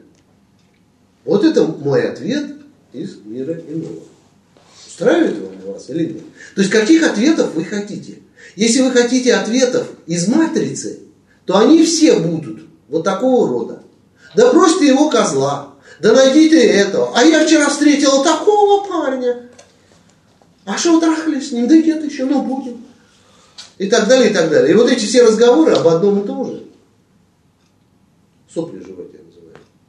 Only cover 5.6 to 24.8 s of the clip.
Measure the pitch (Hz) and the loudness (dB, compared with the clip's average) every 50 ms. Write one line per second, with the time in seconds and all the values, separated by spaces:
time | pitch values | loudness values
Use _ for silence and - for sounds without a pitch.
5.6 | - - - - - - 135 170 165 - - - - - - - - - - 196 | -14 -14 -14 -14 -14 -10 -8 -8 -6 -8 -8 -12 -18 -20 -20 -20 -20 -10 -4 -4
6.6 | 190 190 - 220 220 320 330 320 320 - - 208 226 311 330 277 233 - - 156 | -2 0 0 0 2 4 4 4 2 0 0 0 0 0 2 0 -2 -2 -4 -6
7.6 | 170 - 214 202 208 202 175 - - - - - - _ _ _ - - _ 175 | -8 -6 -8 -10 -10 -10 -12 -16 -16 -18 -20 -20 -20 _ _ _ -20 -20 _ -2
8.6 | 214 233 233 269 254 262 247 240 240 233 254 254 240 247 208 196 190 202 226 262 | -2 0 2 2 0 2 2 2 0 2 0 0 0 0 0 0 -2 -2 -2 0
9.6 | 262 233 - - - - - - _ - 170 170 170 202 262 320 320 - - - | 0 0 0 -4 -6 -6 -10 -16 _ -8 -6 -4 -2 0 0 0 0 0 -2 -4
10.6 | - - - - - 101 - - - - _ _ _ _ _ _ _ - 185 202 | -4 -4 -6 -10 -12 -12 -14 -14 -18 -20 _ _ _ _ _ _ _ -2 0 2
11.6 | 226 277 320 330 330 - - - 311 262 226 - 165 170 165 156 - 110 107 - | 4 4 4 4 4 2 0 2 2 2 4 2 0 -2 -6 -6 -8 -10 -14 -16
12.6 | - - _ _ _ _ 135 160 165 190 190 190 254 262 254 233 156 127 123 117 | -18 -20 _ _ _ _ -8 -6 -4 -4 -4 -2 -2 0 0 0 0 0 -2 -6
13.6 | - 127 - - - _ _ _ _ _ _ _ _ _ - 180 247 247 - 330 | -8 -10 -12 -16 -20 _ _ _ _ _ _ _ _ _ 0 2 2 4 6 6
14.6 | 370 330 - - 285 277 254 285 302 - - 226 196 180 147 135 135 - 143 - | 4 4 4 4 2 2 4 4 2 2 0 0 0 0 -2 -2 -2 -4 -4 -8
15.6 | - - - _ _ - - - 147 208 240 262 269 269 - 311 320 311 320 269 | -10 -16 -20 _ _ -20 -12 -2 0 2 4 4 4 4 4 4 4 6 4 4
16.6 | 226 185 185 202 196 190 - - - - - 240 254 320 320 302 311 311 320 302 | 4 4 4 2 0 0 0 -2 -4 -2 0 2 2 4 4 4 2 2 2 2
17.6 | 285 - - - 294 302 285 - 294 269 269 269 - 339 320 311 - 415 415 415 | 2 0 -2 0 2 2 2 2 2 2 2 2 2 0 -2 0 0 0 2 2
18.6 | 415 403 403 403 - - 359 320 294 269 262 254 247 247 240 240 - - - - | 2 2 2 0 0 -4 -6 -6 -4 -4 -6 -4 -4 -6 -6 -6 -10 -18 -20 -20
19.6 | - _ _ _ _ _ _ _ _ _ _ _ _ _ _ _ _ _ _ _ | -20 _ _ _ _ _ _ _ _ _ _ _ _ _ _ _ _ _ _ _
20.6 | _ 185 214 - - 339 320 330 330 320 311 311 - 311 285 262 - - 240 233 | _ -10 -6 -4 0 2 2 2 2 0 -2 -2 -4 -4 -6 -6 -6 -8 -6 -4
21.6 | 240 240 320 320 311 320 302 302 302 - - - 262 277 285 247 220 233 262 277 | 0 4 4 4 4 2 -2 -2 -6 -10 -8 -6 -4 -4 -2 -2 -4 -4 -8 -8
22.6 | - 247 - - - - _ _ _ _ _ _ _ _ _ _ _ _ _ - | -10 -12 -14 -16 -20 -20 _ _ _ _ _ _ _ _ _ _ _ _ _ -20
23.6 | - - _ - 185 190 233 220 196 202 262 262 233 202 - 180 165 156 151 127 | -20 -20 _ -10 -4 -2 0 0 2 2 2 4 2 2 0 0 0 0 2 2
24.6 | 123 143 180 214 | 2 4 4 4